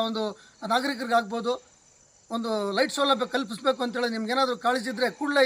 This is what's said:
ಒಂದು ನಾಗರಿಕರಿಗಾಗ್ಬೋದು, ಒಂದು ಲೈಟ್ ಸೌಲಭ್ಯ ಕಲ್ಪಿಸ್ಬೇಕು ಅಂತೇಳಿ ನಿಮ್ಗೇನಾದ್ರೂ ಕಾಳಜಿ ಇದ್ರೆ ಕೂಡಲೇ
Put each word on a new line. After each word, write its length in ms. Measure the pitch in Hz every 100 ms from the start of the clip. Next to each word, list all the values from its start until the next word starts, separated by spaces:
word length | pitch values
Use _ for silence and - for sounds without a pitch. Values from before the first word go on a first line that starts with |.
| 226
ಒಂದು 160 | 220 214 - - - 208
ನಾಗರಿಕರಿಗಾಗ್ಬೋದು, 800 | 240 277 240 247 233 208 233 226 254 - _ _ _ _ _ - 226
ಒಂದು 140 | 226 214 202 196
ಲೈಟ್ 160 | 302 294
ಸೌಲಭ್ಯ 280 | 277 254 247
ಕಲ್ಪಿಸ್ಬೇಕು 500 | 254 214 214 277 254 240
ಅಂತೇಳಿ 240 | 233 240 226
ನಿಮ್ಗೇನಾದ್ರೂ 380 | 214 254 269 240 240
ಕಾಳಜಿ 240 | 254 226
ಇದ್ರೆ 160 | 214 247 -
ಕೂಡಲೇ 240 | 285 285